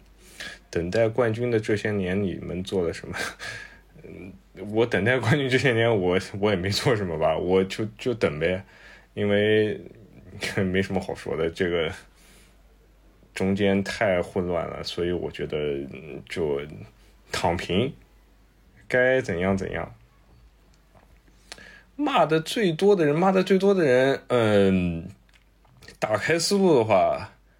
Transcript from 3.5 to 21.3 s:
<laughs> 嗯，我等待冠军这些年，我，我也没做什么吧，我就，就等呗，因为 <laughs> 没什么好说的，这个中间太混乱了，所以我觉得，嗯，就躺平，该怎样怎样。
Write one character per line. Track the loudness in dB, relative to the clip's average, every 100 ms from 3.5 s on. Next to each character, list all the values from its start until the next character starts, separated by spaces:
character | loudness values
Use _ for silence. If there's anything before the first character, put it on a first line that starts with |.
| -14
<laughs> | -16 -20 _ -20
嗯， | -20 -18 -18 -18 _ -16 -4
我 | 0
等 | 2 2
待 | 2 2
冠 | 2 2
军 | 2
这 | 2
些 | 2
年， | 4 4
我， | 2 2 0 -2 -2
我 | 0
也 | 0
没 | 0
做 | 0 0
什 | 0 0
么 | 0
吧， | 0 0
我 | 2 2
就， | 2 -2 -8 -6
就 | -4
等 | 0 0 0
呗， | -2 -2 -6 -20 -20 -20 -14
因 | -4 0
为 | 2 2 2 0 -4 -12 -20 -20 -20
<laughs> | -20 -10 -6 -2
没 | 0 0
什 | 0
么 | -2
好 | -4
说 | -8 -6 -4
的， | -2
这 | -2 -2
个 | 0 -2 -6 -16 _ -20 -20 -20 _ _ _ _ _ _ _ _
中 | -4 -2 2
间 | 2 2
太 | -2 -2 0 0
混 | -2 -4 -4
乱 | -4 -6
了， | -8
所 | -10 -6
以 | -4
我 | -4 -6
觉 | -8 -8
得， | -6 -4 -6 -8
嗯， | -14 -16 -16 -10
就 | -6 -4 -4 -6 -14 -20 _ _ _ _
躺 | -4 -2 -2
平， | -2 -2 -2 -4 _ _ _ _ _ _ _ _ -2
该 | 2 4 2
怎 | 0 -2
样 | 0 0
怎 | -4
样。 | -8 -10 -14 _ _ _ -20 -20 _ _ _ _ _ _ _ _